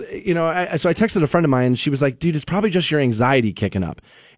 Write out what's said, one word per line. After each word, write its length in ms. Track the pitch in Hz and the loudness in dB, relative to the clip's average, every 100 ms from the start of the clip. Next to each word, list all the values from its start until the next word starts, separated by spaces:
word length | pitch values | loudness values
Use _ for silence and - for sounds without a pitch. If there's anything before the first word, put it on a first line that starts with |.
| - | -10
you 200 | 196 208 | -8 -2
know, 120 | 170 165 | 0 0
I, 300 | 175 175 165 | -2 -2 0
so 120 | 180 | 0
I 40 | |
texted 280 | 165 226 196 | 2 0 0
a 40 | 151 | 0
friend 160 | 175 | 2
of 60 | 160 | 2
mine, 160 | 127 127 | 2 2
and 120 | 123 | 0
she 100 | 151 | 0
was 120 | 135 | 0
like, 160 | 139 123 | 0 0
"Dude, 200 | 170 151 | -2 -2
it's 80 | - | -2
probably 240 | 190 220 | -2 0
just 200 | 175 - | 0 0
your 120 | 151 | 0
anxiety 500 | 131 110 123 135 110 | 2 2 2 2 0
kicking 320 | 85 101 98 | -2 -4 -2
up." 180 | 82 - - - - | -4 -8 -18 -20 -16